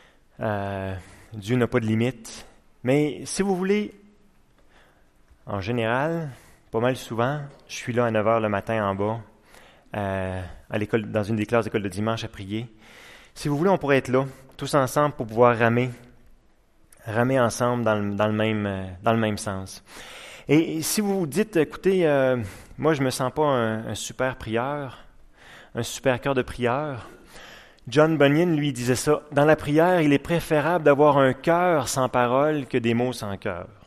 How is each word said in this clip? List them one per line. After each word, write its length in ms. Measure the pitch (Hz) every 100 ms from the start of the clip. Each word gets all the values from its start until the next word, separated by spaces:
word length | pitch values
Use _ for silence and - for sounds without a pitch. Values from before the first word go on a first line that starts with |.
| _ _ _ -
Euh, 540 | 117 101 98 98 95 92 - - -
Dieu 220 | 107 98 127
n'a 100 | 113
pas 140 | 123
de 40 |
limite. 600 | 110 110 120 127 - - - - _ _
Mais 420 | 120 143 151 104 135
si 160 | -
vous 120 | 196
voulez, 400 | 180 190 208 208 - - _ _ _ _ _ _ _ _ _ _ _ _ _
en 160 | - 101
général, 680 | 95 120 113 127 156 170 151 113 - - _
pas 100 | 113
mal 160 | 123 123
souvent, 460 | - 113 123 147 143 - -
je 60 |
suis 180 | - -
là 140 | 117 120
à 40 |
neuf 160 | 110 104
heures 140 | 113
le 80 | 107
matin 340 | 101 - 110
en 120 | 101
bas, 260 | 98 104 113 107 _ _ - - _ _ 107
euh, 460 | 98 95 92 92 90 - -
à 80 | 110
l'école, 320 | 104 117 110
dans 120 | 107
une 140 | 101 110
des 80 |
classes 220 | 104 117 104
d'école 160 | 110
de 60 | 98
dimanche 360 | 87 110 113
à 40 | 113
prier. 380 | - 98 107 117 - - - - - -
Si 140 | - 147
vous 100 | 143
voulez, 120 | 190
on 80 | 180
pourrait 200 | 143 139
être 100 | 127
là, 160 | 127 135 - - -
tous 180 | 139
ensemble, 400 | 147 127 151 147
pour 120 | - 113
pouvoir 320 | 110 120 113
ramer, 320 | 117 117 127 120 - - - - _ _ _ _ _ _
ramer 340 | - 107 123 135
ensemble 460 | 117 - 123 120
dans 100 | 110 104
le, 180 | 101
dans 120 | 101 107
le 60 |
même, 340 | 107 110 107 101
euh, 200 | 95 95 92
dans 100 | 113
le 60 | 113
même 200 | 107 104
sens. 460 | 107 95 95 - - - - - - - -
Et 340 | 151 156 160
si 180 | 151 -
vous 200 | 202 196
vous 60 | 156
dites, « 300 | 151 214 165
Écoutez, 500 | 147 - 185 185 160
euh, 360 | 139 131 127 98 - - -
moi, 160 | 143
je 100 | 147
me 60 | 131
sens 240 | - 127
pas 140 | 156 147
un, 400 | 127 110 110 117
un 80 |
super 420 | 104 - - 127 127
prieur, 600 | 110 113 131 147 131 - - - - - - - -
un 80 | -
super 380 | 117 - 139 120
cœur 140 | 139
de 80 | 131
prieur. » 640 | 120 - 120 131 151 120 - - - - - - - _ -
John 300 | 131 160 156
Bunyan, 360 | 139 147 180
lui, 180 | 151 147
disait 220 | 120 120
ça, « 280 | 123 151 151 -
Dans 140 | 139 143
la 100 | 151
prière, 460 | 147 151 175 180
il 100 | 147
est 60 | 139
préférable 640 | - 170 - 151 147 175
d'avoir 320 | 147 139 151 139
un 160 | 131
cœur 560 | 127 - 170 180 156 113
sans 220 | 135 127
parole 560 | 127 120 131 151 151 123
que 100 | 127
des 160 | 117
mots 220 | 117 127
sans 200 | 120 104 95
cœur. » 300 | 107 87 95 -